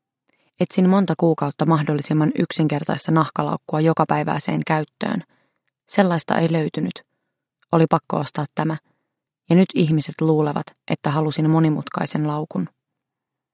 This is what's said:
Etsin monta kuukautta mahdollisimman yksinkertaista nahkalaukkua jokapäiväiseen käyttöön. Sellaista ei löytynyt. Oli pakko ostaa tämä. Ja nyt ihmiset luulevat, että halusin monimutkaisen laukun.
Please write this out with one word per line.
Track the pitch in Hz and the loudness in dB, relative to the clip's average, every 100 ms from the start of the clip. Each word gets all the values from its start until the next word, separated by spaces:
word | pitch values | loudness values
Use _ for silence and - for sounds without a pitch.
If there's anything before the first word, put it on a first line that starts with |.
| _ _ _ _ _ - | _ _ _ _ _ -6
Etsin | 175 - 185 | -2 2 4
monta | 190 185 165 | 4 2 2
kuukautta | 170 160 143 - 151 | 0 0 -2 -2 2
mahdollisimman | 160 147 147 - 156 156 - | 2 2 -2 0 2 2 0
yksinkertaista | - - 156 147 156 165 - | -2 0 0 0 -2 -4 0
nahkalaukkua | 160 151 - 147 160 - 156 | 0 0 -2 -4 -6 -4 0
jokapäiväiseen | 160 160 156 151 156 147 - 156 156 | 2 2 2 0 -2 -4 -4 -4 -2
käyttöön. | 156 156 _ - - - _ _ _ _ _ _ | -2 -4 _ -6 -6 -8 _ _ _ _ _ _
Sellaista | - 190 165 - - | 0 2 0 0 0
ei | 165 | 2
löytynyt. | 165 156 - 180 - - _ _ _ _ _ _ | 0 -2 -4 -6 -8 -18 _ _ _ _ _ _
Oli | 170 160 | 2 4
pakko | 165 - 165 | 2 0 -4
ostaa | 139 - 143 - | -4 -6 -6 -4
tämä. | 156 160 - _ _ _ _ _ - | -4 -6 -10 _ _ _ _ _ 2
Ja | 175 | 4
nyt | 190 | 4
ihmiset | - 160 156 143 156 | 2 2 2 -2 -2
luulevat, | 160 156 151 147 - - - | 0 2 0 -4 -8 -12 -6
että | 165 143 | -4 -2
halusin | 147 156 143 156 | -2 -2 0 2
monimutkaisen | 160 160 147 147 - 143 156 151 | 4 2 0 -4 -6 -4 -2 -4
laukun. | 147 151 190 170 _ _ _ _ _ _ _ _ | -4 -6 -6 -8 _ _ _ _ _ _ _ _